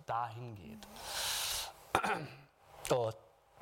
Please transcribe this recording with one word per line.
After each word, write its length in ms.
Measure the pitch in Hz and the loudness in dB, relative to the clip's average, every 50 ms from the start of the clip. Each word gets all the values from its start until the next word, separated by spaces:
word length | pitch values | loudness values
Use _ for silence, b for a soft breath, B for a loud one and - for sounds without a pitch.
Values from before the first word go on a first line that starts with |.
| 147 | -2
dahin 500 | - 113 117 120 117 110 117 123 120 110 | 0 2 2 2 0 -2 -6 -6 -6 -8
geht. 320 | 98 85 - - 214 208 - 214 B B B B B B B B B B B B B B B B - - - - | -8 -10 -10 -10 -10 -12 -12 -12 B B B B B B B B B B B B B B B B -12 -12 2 4
<clears throat> 340 | - - 208 202 175 151 120 123 135 - - - - - - - - - - | 4 4 4 2 0 -2 -6 -8 -12 -16 -20 -20 -20 -20 -20 -18 -10 2 4
So. 220 | 143 127 117 110 110 - - - - - - - - - | 6 6 6 4 0 -2 -10 -20 -20 -20 -20 -20 -20 -20